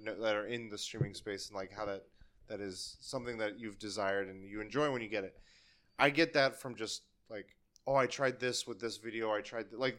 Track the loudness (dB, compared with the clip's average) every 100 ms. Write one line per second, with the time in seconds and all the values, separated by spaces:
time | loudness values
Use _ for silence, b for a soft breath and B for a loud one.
0 | -6 0 2 2 2 -4 -4 -6 -6 -2
1 | -2 -2 -6 -6 -4 -6 -6 -4 -2 -2
2 | -6 b b b -8 -6 -4 -6 -10 -12
3 | -8 -6 -4 -2 -2 -2 -8 -8 -6 0
4 | 2 2 0 -6 -10 -8 -4 0 2 0
5 | 0 -2 -2 -8 b b b b b 4
6 | 6 6 6 6 4 2 -8 -6 -4 -6
7 | -10 _ _ -12 -12 _ _ _ 2 4
8 | 4 4 2 2 0 0 -4 -4 -4 -4
9 | -6 -2 2 2 0 -6 -6 0 0